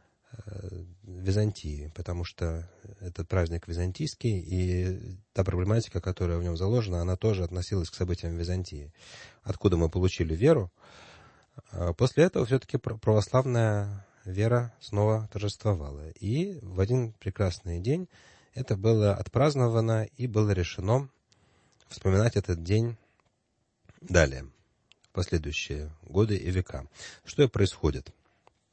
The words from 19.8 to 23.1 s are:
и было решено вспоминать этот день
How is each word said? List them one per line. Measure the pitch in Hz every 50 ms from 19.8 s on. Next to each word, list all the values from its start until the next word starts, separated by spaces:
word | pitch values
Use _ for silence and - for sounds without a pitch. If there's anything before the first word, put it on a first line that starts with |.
| 110 113 113 110 110 - _
и | - 123 127
было | 104 107 107 104
решено | 101 90 87 - - - 90 98 113 135 139 131 _ _ _ _ _ _ _ _ _ _ _ _ _ _ _ -
вспоминать | - - - 98 95 98 110 120 -
этот | 104 92 - 90 82 82
день | 85 101 110 117 120 117 - _ _